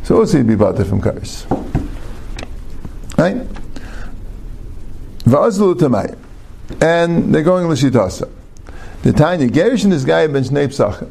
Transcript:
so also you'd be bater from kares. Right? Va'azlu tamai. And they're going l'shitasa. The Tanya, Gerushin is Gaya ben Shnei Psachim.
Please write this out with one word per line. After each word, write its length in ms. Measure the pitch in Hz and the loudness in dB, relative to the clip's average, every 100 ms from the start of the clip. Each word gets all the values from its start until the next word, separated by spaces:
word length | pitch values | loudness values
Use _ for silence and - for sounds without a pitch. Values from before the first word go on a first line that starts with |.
so 140 | - 220 | 2 2
also 200 | 220 151 | 4 2
you'd 100 | 113 | 4
be 60 | |
bater 320 | 107 101 95 92 | 4 2 2 0
from 160 | 98 | 0
kares. 480 | - - - - - - - - - - - - - - - - - - - - - - | -2 -4 -10 -10 -6 -6 -4 -6 -4 -8 -10 -10 -10 -10 -10 -10 -10 -10 -12 -12 -2 2
Right? 300 | 170 247 - - - - - - - - - - - - - - - - - - | 2 0 -6 -8 -8 -10 -10 -10 -10 -10 -12 -12 -12 -12 -12 -10 -10 -10 -10 0
Va'azlu 500 | - 135 226 196 196 | 4 6 4 4 2
tamai. 420 | 175 151 107 92 - - - - - - - | 4 4 2 -2 -10 -16 -20 -18 -16 -14 0
And 540 | 160 170 170 165 - | 4 4 4 2 2
they're 80 | 156 | 2
going 260 | 156 185 170 | 4 2 2
l'shitasa. 640 | 143 135 120 92 - - - - - - - - - | 2 4 4 2 -4 -10 -12 -20 -18 -16 -16 -14 -2
The 120 | 127 | 2
Tanya, 340 | 95 151 180 127 | 4 4 4 2
Gerushin 440 | 123 208 254 196 | 4 2 4 2
is 140 | 165 131 | 2 2
Gaya 240 | 165 160 | 2 2
ben 140 | 139 | 0
Shnei 240 | 117 143 143 | 0 0 0
Psachim. 420 | - 104 98 - | 0 -2 -2 -12